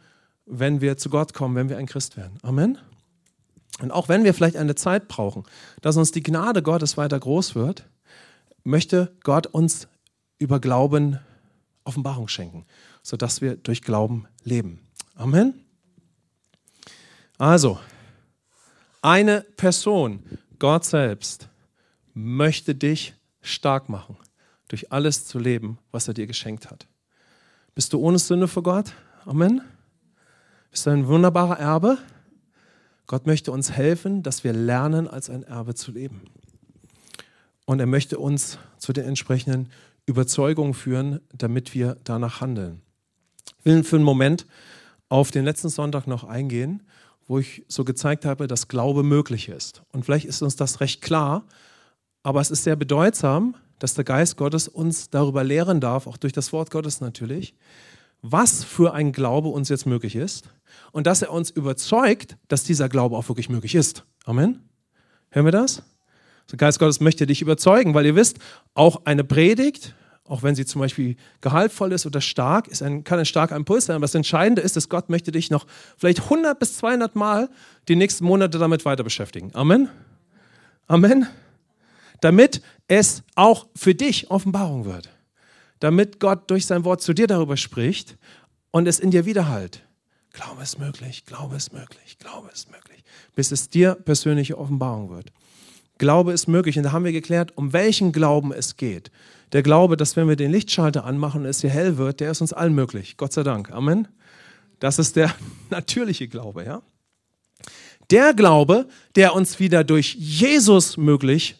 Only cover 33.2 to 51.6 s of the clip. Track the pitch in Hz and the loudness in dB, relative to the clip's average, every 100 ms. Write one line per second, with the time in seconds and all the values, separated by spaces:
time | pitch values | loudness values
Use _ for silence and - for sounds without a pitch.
33.2 | 156 156 - 131 135 131 143 170 196 196 | -2 -2 -2 -6 -6 -2 0 0 -4 -6
34.2 | 156 - 127 113 117 123 147 160 165 135 | -6 -6 -4 -2 -2 0 0 -2 -4 -10
35.2 | 135 127 127 120 117 117 - 117 135 101 | -14 -14 -14 -12 -10 -12 -12 -14 -14 -16
36.2 | - _ _ _ _ _ _ _ _ - | -20 _ _ _ _ _ _ _ _ -20
37.2 | - _ _ _ - 135 123 135 139 143 | -20 _ _ _ -4 -2 0 0 -2 -6
38.2 | 139 143 - - - - - 131 127 135 | -4 -4 -4 -12 -20 -14 -8 -6 -6 -6
39.2 | - 127 135 131 127 _ _ _ - 127 | -4 -4 -2 -4 -6 _ _ _ -4 -2
40.2 | 127 - 139 156 143 127 135 127 139 143 | -2 0 -2 0 -4 -4 -4 -4 -4 -6
41.2 | _ 123 117 123 123 127 123 123 - 117 | _ -8 -4 -4 -6 -4 -4 -6 -8 -6
42.2 | 120 - 131 113 90 87 _ _ _ _ | -6 -6 -8 -8 -8 -14 _ _ _ _
43.2 | _ _ - _ 156 160 160 160 147 135 | _ _ -20 _ 4 4 4 2 4 4
44.2 | 135 175 - _ - - _ _ - 131 | 2 0 -6 _ -20 -20 _ _ -2 0
45.2 | 139 139 139 151 165 151 147 143 131 120 | 2 0 -2 -4 -6 -6 -6 -6 -6 -8
46.2 | - 117 135 120 135 202 _ _ _ _ | -8 -8 -6 -4 -6 -8 _ _ _ _
47.2 | - 135 131 - - - 131 127 151 151 | -6 -4 -4 -10 -12 -6 -6 -4 -4 -2
48.2 | 147 139 139 120 - 127 131 139 143 147 | -4 -6 -6 -6 -6 -2 0 0 2 2
49.2 | 147 120 - - - - _ 135 123 147 | 0 -6 -10 -14 -14 -18 _ -8 -2 -2
50.2 | 151 139 143 - 135 - 139 - - 160 | -2 -6 -4 -4 -4 -4 -6 -6 -4 -2
51.2 | 143 170 - _ | -2 -4 -8 _